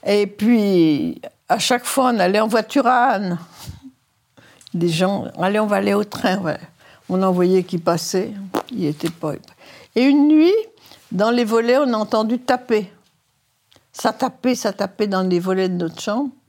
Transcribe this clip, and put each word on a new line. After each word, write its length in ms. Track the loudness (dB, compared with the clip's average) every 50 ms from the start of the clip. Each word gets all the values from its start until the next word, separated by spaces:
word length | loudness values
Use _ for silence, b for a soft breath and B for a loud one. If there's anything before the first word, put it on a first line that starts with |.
| 0
Et 220 | 2 2 2 2
puis, 920 | -2 -4 -2 2 2 4 4 4 4 4 4 4 4 2 0 -2 -4 -6 -8 -14 -18 _ _ _ _
à 100 | -2 0
chaque 240 | 2 0 0 -2 -2
fois, 260 | -4 -2 0 0 0 2
on 40 | 2
allait 220 | 2 2 2 2
en 80 | 0 2
voiture 380 | 0 0 -2 0 0 0 2 2
à 160 | 2 2 2 2
Anne. 280 | 0 0 -2 -4 -6 -6 B B B B B B B B B -20 _ _ _ _ _ _ _ _ _ b b b b b b b -4
Des 140 | -2 -2 0
gens, 380 | 0 0 0 0 0 -2 -6 -8 -6 -4
allez, 220 | -2 -2 0 0
on 60 | 0
va 100 | 0 0
aller 180 | 0 0 0 0
au 80 | 0 -2
train, 360 | -4 -8 -4 -2 -2 -2 0
ouais. 200 | -2 -4 -6 -6 -10 -20 _ b b b b b b _
On 140 | -2 0 2
en 80 | 2
voyait 320 | 2 2 2 4 4 2 0
qui 160 | 0 -6 -4
passaient, 540 | -2 0 -2 -2 -4 -4 -4 -4 -4 -4 -8 -12 -14 -6 -6 -6 -6 -6 -8
il 120 | -4 -4
était 240 | -4 -4 -4 -6 -8
pas. 240 | -8 -6 -8 -8 -8 -8 -12 -20 -20 B B B B B B B B
Et 80 | 2 2
une 240 | 4 4 4 4 6
nuit, 260 | 6 6 6 4 4 2 -2 -4 _ B B B B B B B -2
dans 180 | 0 0 2
les 140 | 2 2 0
volets, 340 | 2 0 0 2 2 2 2
on 140 | 2 2 0
a 40 |
entendu 420 | -2 -2 -2 0 -2 0 0 -2 -4
taper. 500 | 0 -2 -2 -2 0 -2 -2 -2 -2 -4 -14 _ _ _ _ _ _ _ _ _ _ _ _ _ _ _ _ -20 _ _ _
Ça 200 | -4 -4 -4 -2
tapait, 420 | -2 -6 -6 -6 -4 -2 -2 -2
ça 160 | -2 -4 -6 -4
tapait 340 | -4 -8 -8 -4 -4 -4
dans 160 | -2 0 -2 0
les 160 | 0 0 0
volets 300 | 0 0 0 0 0 -2
de 60 | -2
notre 260 | -2 -4 -6 -6 -8
chambre. 300 | -6 -6 -4 -4 -4 -6 -8 _ _